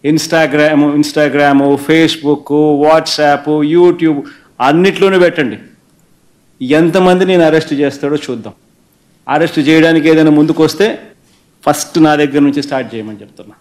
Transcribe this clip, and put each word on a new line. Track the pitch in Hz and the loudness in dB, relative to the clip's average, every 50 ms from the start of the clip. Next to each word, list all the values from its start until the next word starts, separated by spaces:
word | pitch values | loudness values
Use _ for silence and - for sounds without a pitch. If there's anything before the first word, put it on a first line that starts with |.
| - | 0
Instagram, | 147 156 156 - - 170 165 160 147 135 151 151 151 156 143 147 147 143 147 | 0 -2 -2 -2 -2 0 0 0 0 0 0 0 2 2 2 0 0 0 0
Instagram, | 151 147 - 156 151 143 127 147 147 143 139 139 139 139 139 135 139 | -2 -2 0 -2 -2 0 0 0 0 2 2 2 2 0 0 -2 0
Facebook, | - 160 165 160 156 - - 135 143 147 147 147 - 147 147 151 151 147 139 147 | 0 2 2 2 0 -2 -4 -2 -4 -4 -4 -4 -4 -2 0 0 0 0 2 2
WhatsApp, | 151 156 160 160 - - - 151 147 143 139 143 151 151 151 147 147 160 | 2 2 2 0 -2 -4 -2 0 0 0 0 -2 -4 -2 -2 -2 0 2
YouTube | 175 180 175 165 175 170 160 151 143 135 - - _ _ _ _ _ 123 | 4 4 4 2 2 -2 -2 -2 -2 -6 -12 -20 _ _ _ _ _ 0
అన్నిట్లోనూ | 135 147 170 185 196 - - 190 190 190 185 175 | 0 2 2 2 0 0 0 0 2 2 2 2
పెట్టండి. | 170 - - 143 117 98 - - - _ _ _ _ _ _ _ _ _ _ _ _ _ _ _ _ _ _ 131 127 147 156 | 2 0 -2 -6 -6 -6 -12 -16 -20 _ _ _ _ _ _ _ _ _ _ _ _ _ _ _ _ _ _ -4 -2 0 0
ఎంతమంది | 165 170 160 190 185 180 185 185 190 185 | 0 0 0 2 2 2 2 2 0 0
నేను | 185 175 165 | 2 2 2
అరెస్ట్ | 156 156 156 156 - 151 139 | 2 2 0 -2 -2 -4 -2
చేస్తాడో | 147 143 139 - - 143 147 143 - | -2 -4 -4 -6 -6 -4 -4 -4 -6
చూద్దాం. | - 123 113 101 107 95 _ _ _ _ _ _ _ _ _ _ _ _ _ _ - 139 | -8 -10 -10 -12 -16 -20 _ _ _ _ _ _ _ _ _ _ _ _ _ _ -4 -2
అరెస్ట్ | 151 165 156 - 160 139 139 | -2 -2 -2 -2 -2 0 2
చేయడానికి | 160 160 156 165 165 160 147 160 160 | 2 4 4 4 2 2 2 2 2
ఏదైనా | 156 156 156 151 147 | 4 4 4 4 2
ముందుకొస్తే | 151 160 156 160 160 151 - - 196 226 226 - - - _ _ _ _ _ _ _ _ _ _ - | 2 0 2 0 0 0 0 -2 -2 -2 -2 -8 -14 -20 _ _ _ _ _ _ _ _ _ _ -4
ఫస్ట్ | 151 147 - - - - 170 156 | -4 -2 -2 -6 -6 0 2 2
నా | 151 151 147 | 2 2 2
దగ్గర | 147 139 135 147 143 | 0 0 0 0 0
నుంచి | 143 135 147 135 | 0 0 -4 -6
స్టార్ట్ | - 147 131 127 107 117 | -6 -6 -8 -8 -8 -10
చేయమని | 113 104 110 107 101 98 | -12 -12 -12 -14 -16 -20
చెప్తున్నా. | 101 _ - 104 104 104 _ | -20 _ -20 -20 -20 -20 _